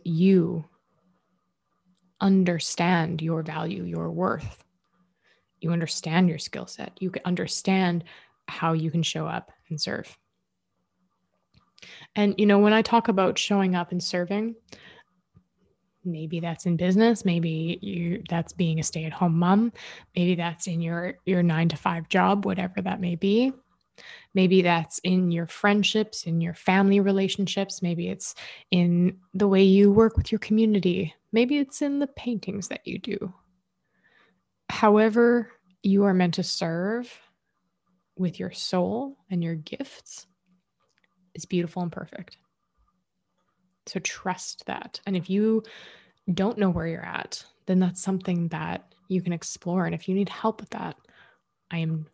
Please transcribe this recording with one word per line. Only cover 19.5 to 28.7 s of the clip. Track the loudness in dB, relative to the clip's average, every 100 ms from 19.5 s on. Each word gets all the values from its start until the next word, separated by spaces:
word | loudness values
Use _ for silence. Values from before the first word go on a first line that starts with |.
| 4 2 -4 -18 -20 -8 -2
maybe | 0
that's | 0 -4 -6 -6
in | -4
your, | -4 -4 -6 -8 -2
your | 2
nine-to-five | 2 2 0 0 -4 -4 0
job, | 4 4 4
whatever | 0 -2 -4 -4
that | -4 -4
may | -4 0
be. | 2 2 2 -2 _ _ _ _ -20 -20 _
Maybe | 2 6 6
that's | 4 2 -2 -6
in | 0 2 2
your | -2 -4
friendships, | 0 2 4 2 0 -2 -6
in | -4 -2
your | -2 -2
family | 2 4 6 4
relationships. | 4 2 0 -2 -4 -4 -6 -4
Maybe | -4 -4 -6
it's | -8 -10 -14 -18 -20 _